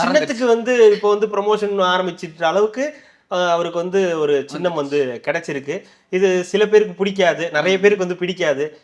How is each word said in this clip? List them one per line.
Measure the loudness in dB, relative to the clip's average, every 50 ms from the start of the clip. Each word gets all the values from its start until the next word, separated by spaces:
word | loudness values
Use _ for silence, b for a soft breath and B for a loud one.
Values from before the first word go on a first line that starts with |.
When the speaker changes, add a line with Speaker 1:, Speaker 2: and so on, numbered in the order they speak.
| 0
Speaker 1:
சின்னத்துக்கு | 2 2 2 2 0 -2 -2 0
வந்து | 2 2 2 2 0 4 6 6 6
இப்போ | 6 4 2 0
வந்து | 0 0 0
ப்ரமோஷன் | -2 -2 -2 0 0 0 0 0 -2 0 0 2
ஆரம்பிச்சிட்ட | 2 2 0 -2 -4 -6 -8 -12 -14 -6 -2
அளவுக்கு, | -2 0 2 2 0 0 0 -4 -6 -6 -6 B B B B B B -6
அஹ், | -4 -2 0 0
அவருக்கு | 0 0 -2 -2 -4 -4
வந்து | -4 -2 0 0 0 0 0 0
ஒரு | 0 2 0 0 -2
சின்னம் | -4 -6 -4 -4 -4
Speaker 2:
வந்துருச்சு. | -2
Speaker 1:
வந்து | -4 -4 -2 -2 -2 -2 -2 -4 -6 -4
கிடைச்சிருக்கு. | -4 -4 -4 -4 -8 -8 -8 -8 -8 -10 -10 b b b b b _
இது | -2 0 2 2 2 0 -2
சில | -2 0 0 2
பேருக்கு | 4 4 4 4 2 -2
பிடிக்காது, | -4 -4 -2 0 2 2 2 2 0 -2 -4
நிறைய | -2 0 0 2 2 2
Speaker 2:
ம். |
Speaker 1:
பேருக்கு | 4 2 2 2 0
வந்து | -2 -4 -4
பிடிக்காது. | -4 -6 -4 -2 -2 -2 0 -2 -4 -6 -8 b